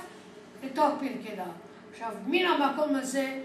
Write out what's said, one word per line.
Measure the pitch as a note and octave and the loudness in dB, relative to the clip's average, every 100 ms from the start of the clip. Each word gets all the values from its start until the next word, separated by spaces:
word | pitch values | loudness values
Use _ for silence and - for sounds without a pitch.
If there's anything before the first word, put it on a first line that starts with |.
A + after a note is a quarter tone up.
| - - - - - - | -10 -16 -18 -18 -18 -10
לתוך | C4 D4+ C#4+ - | -6 4 4 4
פרקדה. | C4+ G3+ G#3+ F#3+ E3+ E3+ - - - | -2 -4 -8 -8 -8 -10 -16 -20 -18
עכשיו, | - A3+ G3 G3 | -8 -8 -6 0
מן | F4 F4+ | 2 4
המקום | C#4+ C#4 D#4 D4+ C4+ | 4 4 4 2 2
הזה, | C4+ C4+ C4+ C4+ | 2 0 0 -4